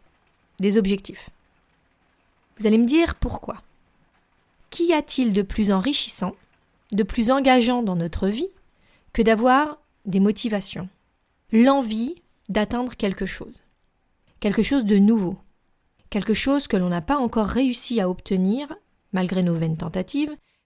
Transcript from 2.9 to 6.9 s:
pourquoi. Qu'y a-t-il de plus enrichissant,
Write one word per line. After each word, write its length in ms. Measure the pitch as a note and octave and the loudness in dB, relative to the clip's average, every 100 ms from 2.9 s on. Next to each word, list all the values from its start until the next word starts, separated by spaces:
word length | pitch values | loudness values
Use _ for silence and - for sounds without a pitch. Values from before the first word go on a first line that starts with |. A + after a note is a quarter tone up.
| D#4 E4+ - | 4 2 0
pourquoi. 460 | B3 - - - - _ _ _ _ _ _ _ _ _ - | -4 -6 -12 -14 -16 _ _ _ _ _ _ _ _ _ -12
Qu'y 240 | - E4+ | -4 0
a-t-il 400 | D#4 D4 - B3 | 0 0 -2 0
de 80 | G3 | 0
plus 300 | G3 - G#3 | 0 0 2
enrichissant, 640 | F#3+ G3+ C#4+ - - F3+ - _ _ _ _ - | 2 0 -2 -4 -6 -8 -8 _ _ _ _ -6